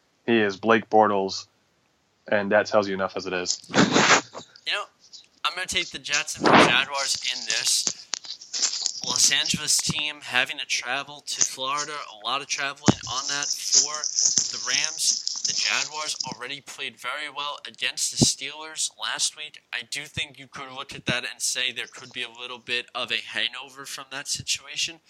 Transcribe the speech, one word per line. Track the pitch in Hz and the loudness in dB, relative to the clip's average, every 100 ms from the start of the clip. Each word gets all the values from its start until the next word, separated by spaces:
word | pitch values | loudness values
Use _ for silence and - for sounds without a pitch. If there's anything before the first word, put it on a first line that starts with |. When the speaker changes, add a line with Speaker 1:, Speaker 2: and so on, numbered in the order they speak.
| _ _ | _ _
Speaker 1:
He | - 117 | 4 4
is | 104 92 | 4 2
Blake | 107 113 - | 4 4 6
Bortles, | 110 107 101 95 - - _ _ _ _ _ _ _ - | 6 6 4 0 -4 -12 _ _ _ _ _ _ _ 0
and | 107 98 | 0 4
that | 104 98 | 4 6
tells | 107 98 | 4 4
you | |
enough | 95 95 98 | 0 -2 -4
as | 92 | -4
it | |
is. | 90 90 - - | -2 -2 -4 0
<laughs> | - - - - - - - - - | 4 6 6 6 6 2 -12 -18 -12
Speaker 2:
You | - | -4
know, | 196 196 _ - - - _ | -4 -4 _ -20 -20 -20 _
I'm | 147 175 | -4 -4
gonna | 180 | -2
take | 185 170 | -2 -2
the | 151 | -6
Jacksonville | 131 147 151 - 127 | -2 0 0 2 4
Jaguars | 120 107 123 139 139 135 - 131 | 6 6 6 2 0 -2 -2 -2
in | 123 113 | -4 -2
this. | 113 127 - - - - - - - - - - - - - | 0 2 2 0 -4 -6 -6 -6 -16 -10 -2 -2 0 -2 -2
Los | - 120 - | -2 4 4
Angeles | 143 156 - 147 - | 4 2 0 2 2
team | - 151 151 147 | 2 -2 -4 -6
having | - 123 135 147 | -2 0 0 -2
to | |
travel | 127 - 131 135 139 143 - | -4 -2 -2 -4 -6 -12 -4
to | - | 0
Florida, | 107 131 131 143 147 | 0 0 -2 -2 -4
a | 147 - 107 | -8 -10 -8
lot | 110 135 | -4 -2
of | 143 | -2
traveling | - 139 147 143 - - | -4 -4 -2 0 0 0
on | 127 139 | -4 -2
that | 143 143 | -2 -2
for | - - - 143 151 - - - - - | -4 2 2 2 -2 -4 2 2 2 0
the | 117 120 | -4 -2
Rams. | 135 147 - - - - - - | 0 0 0 0 0 -2 -4 -4
The | |
Jaguars | - 104 113 143 151 151 - 131 | 0 0 0 -2 -4 -6 -4 -6
already | 117 120 139 | -8 -10 -10
played | - - 135 113 | -12 -10 -10 -8
very | 127 143 151 | -6 -6 -6
well | 139 143 143 117 | -6 -6 -8 -12
against | 113 123 143 - - | -4 -4 -2 -2 2
the | |
Steelers | - - 135 151 156 156 - - | 2 2 -6 -8 -10 -4 -6 -4
last | 110 143 - 156 | -4 -2 -2 -4
week. | 151 - - | -14 -16 -10
I | 120 117 | -10 -6
do | 143 | -8
think | 147 - 151 135 | -8 -8 -8 -10
you | 135 | -16
could | - 131 | -14 -12
look | 131 139 | -10 -12
at | 135 135 | -8 -4
that | 123 120 | -2 -4
and | 123 | -4
say | - 127 127 | -2 0 -2
there | 120 113 | -2 -10
could | - 127 | -12 -12
be | 123 | -10
a | 120 | -10
little | 117 123 123 | -10 -12 -10
bit | 117 123 120 | -4 -4 -4
of | 120 117 | -6 -4
a | 113 | -4
hangover | - 113 117 127 135 131 | -4 -2 -2 -4 -14 -14
from | 135 - 139 | -12 -10 -10
that | 135 143 | -8 -6
situation, | 143 139 143 139 147 165 165 | -4 -2 -4 -4 -4 -4 -4